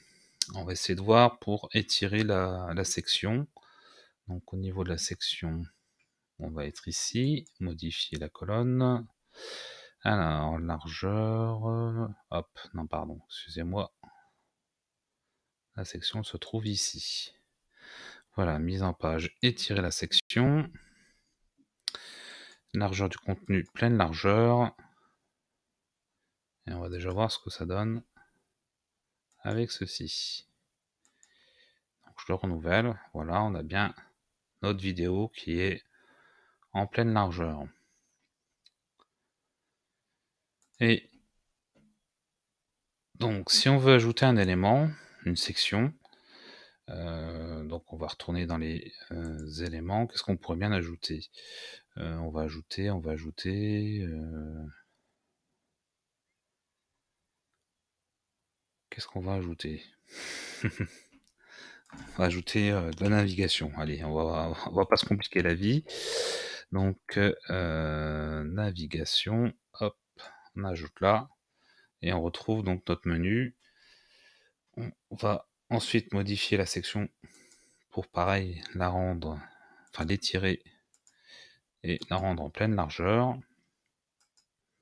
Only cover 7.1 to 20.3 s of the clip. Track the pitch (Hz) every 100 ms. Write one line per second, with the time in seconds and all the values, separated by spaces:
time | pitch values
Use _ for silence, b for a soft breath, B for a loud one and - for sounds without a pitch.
7.1 | 117 131 147 - _ 92 82 80 - -
8.1 | 76 76 - 87 110 123 127 127 120 117
9.1 | _ _ B B B B B B B 104
10.1 | 104 80 76 78 82 82 82 82 80 95
11.1 | 107 110 113 113 113 110 113 117 113 113
12.1 | 101 _ 87 85 - - 87 78 78 78
13.1 | 82 - - - 82 85 98 95 _ -
14.1 | b b b b b _ _ _ _ _
15.1 | _ _ _ _ _ _ - 95 - -
16.1 | 110 107 - - 113 107 101 - - -
17.1 | - - - _ _ _ B B B B
18.1 | B _ - 90 76 82 95 95 85 80
19.1 | 80 85 - 127 117 - 101 90 - 87
20.1 | - -